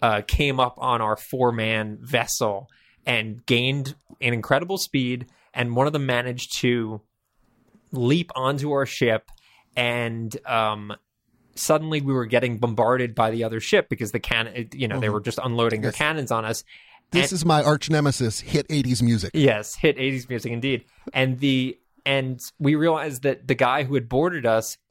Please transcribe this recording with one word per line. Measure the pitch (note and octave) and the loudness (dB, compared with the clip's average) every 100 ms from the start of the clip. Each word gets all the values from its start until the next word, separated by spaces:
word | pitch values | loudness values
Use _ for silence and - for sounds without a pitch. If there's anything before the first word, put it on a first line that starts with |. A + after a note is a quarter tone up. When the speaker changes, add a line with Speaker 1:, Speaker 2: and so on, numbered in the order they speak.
Speaker 1:
uh, | A#2 G#2 G#2 | 0 0 0
came | - C#3+ C3 | 2 2 2
up | B2 - | 0 0
on | B2+ A#2 | 0 2
our | G#2+ G#2+ | 2 -2
four-man | - C3 B2 A2+ A2 A2 G#2+ G#2+ | -4 0 2 2 0 0 -4 -8
vessel | A#2 A#2+ A2+ - A2+ G2 B2+ _ _ _ - | -2 -2 0 -2 -2 -2 -8 _ _ _ -2
and | A#2+ A2 A2 - | -2 -2 -6 0
gained | A#2+ B2+ C#3+ C3+ - _ - | 2 2 -2 -4 -10 _ -6
an | A#2+ | -4
incredible | A#2 - C#3 F3 F#3+ | -2 0 0 0 -4
speed, | - C#3 B2 B2 B2 _ _ | -2 -2 -2 -4 -8 _ _
and | - B2 A#2+ | -4 -2 2
one | C#3+ | 2
of | |
them | D3+ C3+ | 0 0
managed | A#2+ B2 B2 - - | -2 -2 -6 -8 -2
to | B2 B2 A2 G#2+ - _ _ _ _ _ _ _ _ | 2 2 -2 -8 -14 _ _ _ _ _ _ _ _
leap | C#3 A#2+ E3 E3+ C3 | -2 2 2 0 -4
onto | C3 C#3+ D3 | -2 -2 -2
our | C#3 C3 | -2 -2
ship, | - A#2+ A2 - - _ _ _ - | 0 2 2 -2 -20 _ _ _ -2
and, | A#2+ A#2+ A#2 A2+ A2+ G#2+ - | -2 0 -4 -4 -6 -8 -4
um, | A#2 A2 G#2+ G#2 G#2 _ _ _ _ _ - | 0 0 -2 -8 -14 _ _ _ _ _ -4
suddenly | - D#3 D#3 D#3 | 2 2 2 -2
we | C#3 | 0
were | C3 A#2 | -2 2
getting | A#2+ B2 A2+ | 2 2 0
bombarded | A#2 A2 A#2+ B2+ B2 | -2 2 2 2 0
by | A2 A2+ | 0 0
the | A2+ | 0
other | A2+ A2+ | -2 -4
ship | - G#3 - | 2 2 2
because | - G#2+ | -2 -4
the | A#2 | -4
can-, | - A#2 A2+ A#2+ A2+ | -2 -2 -2 -6 -8
you | C3 A#2+ | -4 -4
know, | G#2 | -2
they | A2 | -2
Speaker 2:
Mm-hmm. | |
Speaker 1:
were | G#2 | -2
just | A2 - | -4 -4
unloading | B2+ A#2 A#2 A2 | -2 0 2 0
their | G#2+ | -2
Speaker 2:
Yes. | - | -2
Speaker 1:
cannons | D3+ D#3 B2 | -2 -2 -2
on | A2+ A2 | -2 -2
us. | A2+ - - - - _ | -6 -10 -20 -20 -20 _
Speaker 2:
This | E3+ - | 0 2
Speaker 1:
And | F#3 | 2
Speaker 2:
is | E3 | 2
my | D3+ | 4
arch | D3 D3+ - | 4 2 2
nemesis, | D3+ D3 - A#2 - | 2 2 2 0 -2
hit | - D#3+ - | -2 -2 0
eighties | D3+ B2+ A#2+ | 0 0 2
music. | A#2+ A#2 A#2 | 2 2 0
Speaker 1:
Yes, | D#3+ C#3 G#2+ G#2+ - | 2 4 4 -2 0
hit | D#3 C3+ | 2 2
eighties | C3+ C3 B2 | 0 -2 -4
music, | A#2+ A#2 | -6 -4
indeed. | A#2 C3 B2 - _ - | -4 -2 -2 -6 _ -6
And | C3+ C3 B2+ | 0 0 2
the, | C#3 C3 B2+ - _ _ C#3+ | 2 2 0 -6 _ _ -2
and | C#3 C3 B2 - - | 0 -2 -6 -12 -2
we | C#3+ D3+ | 2 4
realized | E3 D#3 D3+ B2+ | 4 2 -2 -2
that | C#3 C3 B2+ | -2 -2 0
the | B2 | 2
guy | B2 C3+ | 2 2
who | C3 C#3 | 0 -2
had | A#2 | 0
boarded | B2+ E3+ E3+ A#2 | 0 0 0 2
us | A2+ - - _ | 2 0 -8 _